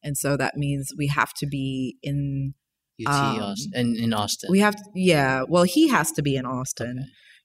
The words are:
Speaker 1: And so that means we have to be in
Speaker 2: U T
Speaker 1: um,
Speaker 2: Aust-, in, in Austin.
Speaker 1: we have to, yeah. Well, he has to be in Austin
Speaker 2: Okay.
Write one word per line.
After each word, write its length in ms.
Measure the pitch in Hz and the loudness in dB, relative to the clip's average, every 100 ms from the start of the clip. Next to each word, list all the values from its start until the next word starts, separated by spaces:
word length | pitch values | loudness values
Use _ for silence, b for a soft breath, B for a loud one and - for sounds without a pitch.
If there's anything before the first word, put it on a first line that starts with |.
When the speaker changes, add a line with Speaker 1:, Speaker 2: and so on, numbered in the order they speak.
Speaker 1:
And 140 | 147 139 | -8 -4
so 180 | 139 143 | -2 0
that 180 | 131 143 | -2 -2
means 340 | 143 139 139 - | -2 -2 -4 -4
we 100 | 143 | 0
have 260 | 143 - - | 2 0 -2
to 80 | 143 | -6
be 500 | 139 135 131 127 - | -4 -4 -4 -6 -6
in 500 | 147 143 139 139 139 - _ _ _ - | -4 -2 -2 -4 -6 -8 _ _ _ -8
Speaker 2:
U 80 | |
T 60 | 113 | -2
Speaker 1:
um, 280 | 143 139 110 | 0 0 -2
Speaker 2:
Aust-, 280 | 101 98 104 | -4 -6 -6
in, 220 | 123 120 113 | -2 -2 0
in 160 | 113 | 0
Austin. 360 | 107 101 - - | 0 -2 -4 2
Speaker 1:
we 80 | 190 | 4
have 160 | 208 | 4
to, 80 | 202 - | 0 -8
yeah. 480 | 185 185 156 135 131 131 | 0 4 4 4 0 2
Well, 160 | 175 | 4
he 240 | 180 302 320 | 4 6 4
has 220 | 196 160 | 4 2
to 80 | - | 0
be 140 | 143 | 0
in 100 | 135 | 0
Austin 540 | 127 127 135 - 120 127 | -2 -4 -6 -6 -8 -8
Speaker 2:
Okay. 80 | 139 b b b | -10 b b b